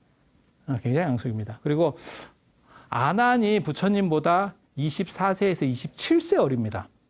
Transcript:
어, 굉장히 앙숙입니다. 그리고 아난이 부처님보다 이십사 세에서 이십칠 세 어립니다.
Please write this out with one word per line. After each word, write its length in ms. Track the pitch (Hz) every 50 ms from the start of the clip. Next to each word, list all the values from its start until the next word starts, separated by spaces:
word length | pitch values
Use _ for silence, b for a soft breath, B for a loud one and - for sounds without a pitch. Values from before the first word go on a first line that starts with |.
| _ _ _ _ _ _ _ _ _ _ _ _ _ -
어, 80 | 135 113 -
굉장히 260 | 120 127 160 180 151
앙숙입니다. 500 | 123 117 - 127 110 110 107 110 117 - -
그리고 340 | 147 147 156 170 147 B B B B B B B B B _ _ _ _ _ B B B B B B
아난이 680 | - 117 127 147 180 220 240 247 247 240 214 208 214 208
부처님보다 960 | 151 151 143 - 185 196 208 202 196 175 156 151 151 170 170 185 202 196 - - _ _ _ 139
이십사 540 | 143 156 - - 185 - - - 185 196 190
세에서 320 | 190 202 196 175 - 151
이십칠 560 | 131 123 120 - - - - - - 330 339
세 160 | 330 - 403
어립니다. 500 | 320 185 139 131 120 110 107 - 95 - - _ _ _